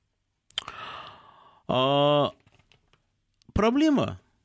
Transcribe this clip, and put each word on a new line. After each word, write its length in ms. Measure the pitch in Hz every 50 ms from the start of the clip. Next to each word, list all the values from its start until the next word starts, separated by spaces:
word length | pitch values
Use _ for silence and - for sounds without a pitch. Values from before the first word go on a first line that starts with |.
| _ _ _ _ _ _ _ _ _ - - - - - - - - - - - - - - - - - - - - - _ _ -
А, 640 | - - 127 131 139 143 143 143 147 147 147 143 98 - _ _ _ _ _ _ _ _ _ _ _ _ _ _ _ _ _ _ _ _ _ _ - -
проблема, 640 | - 202 233 247 285 311 311 277 202 113 101 95 - _ _ _ _